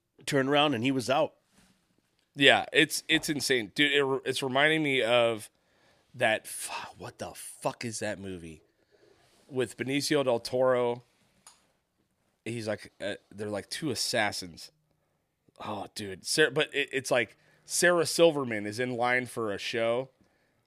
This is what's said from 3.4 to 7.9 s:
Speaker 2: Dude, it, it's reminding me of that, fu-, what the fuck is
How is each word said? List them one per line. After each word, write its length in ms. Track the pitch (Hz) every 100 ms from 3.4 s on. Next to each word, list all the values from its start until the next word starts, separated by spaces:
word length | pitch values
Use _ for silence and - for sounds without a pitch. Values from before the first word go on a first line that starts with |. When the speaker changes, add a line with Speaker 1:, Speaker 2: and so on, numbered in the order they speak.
| - 131 101 -
Speaker 2:
Dude, 160 | 147
it, 300 | 143 139 135 -
it's 180 | 131
reminding 400 | 135 131 147 160
me 180 | 147 131
of 480 | 113 123 117 110 - _ _ _ _ _ _
that, 340 | 123 120 107 -
fu-, 460 | - - - - -
what 200 | 117 -
the 120 | 95 -
fuck 480 | - - 143 -
is 160 | 120